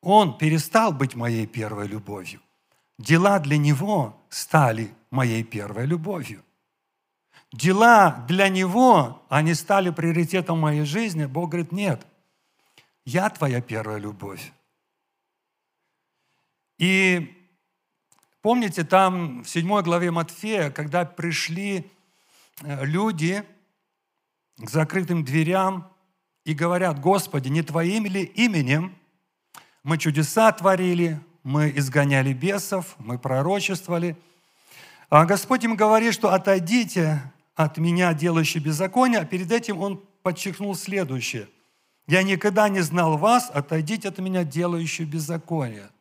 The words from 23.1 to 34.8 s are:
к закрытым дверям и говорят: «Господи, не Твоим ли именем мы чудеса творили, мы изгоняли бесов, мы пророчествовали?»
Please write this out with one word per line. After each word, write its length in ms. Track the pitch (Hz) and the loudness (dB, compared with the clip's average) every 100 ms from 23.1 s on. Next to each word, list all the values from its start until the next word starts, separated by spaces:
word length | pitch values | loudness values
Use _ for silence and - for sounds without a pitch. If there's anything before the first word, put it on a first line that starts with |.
| 175 160 196 202 _ _ _ _ _ _ _ _ _ _ _ | 0 -2 -2 -8 _ _ _ _ _ _ _ _ _ _ _
к 120 | 117 | -6
закрытым 540 | 151 156 190 170 175 | -2 -2 -2 -2 -2
дверям 680 | 139 151 156 185 190 190 - _ _ _ _ _ | -2 0 0 2 0 -2 -10 _ _ _ _ _
и 100 | - | -8
говорят: 460 | 156 170 180 185 143 | -2 0 0 0 0
«Господи, 480 | 139 196 196 151 131 | 2 2 0 -6 -2
не 140 | 151 | -2
Твоим 440 | 165 165 170 214 208 | -2 -2 -2 -2 -2
ли 160 | 190 | -4
именем 720 | 175 - 240 185 127 147 185 - _ _ _ _ _ - _ _ | -6 0 2 2 2 0 0 -10 _ _ _ _ _ -20 _ _
мы 120 | 139 160 | -4 -2
чудеса 560 | 160 147 151 220 220 | 0 0 0 4 4
творили, 680 | 220 185 190 185 175 170 156 - _ | 4 2 2 2 2 0 -2 -10 _
мы 260 | 131 147 151 | -4 0 0
изгоняли 640 | 139 135 143 143 139 135 | 0 0 2 2 2 2
бесов, 600 | 131 170 196 196 196 170 - | -2 -2 -4 -4 -6 -6 -14
мы 200 | 113 123 | -10 -8
пророчествовали?» 960 | 135 131 151 202 196 185 - 170 170 160 _ _ _ _ _ - | -4 -2 0 -2 -2 -6 -4 -4 -4 -6 _ _ _ _ _ -20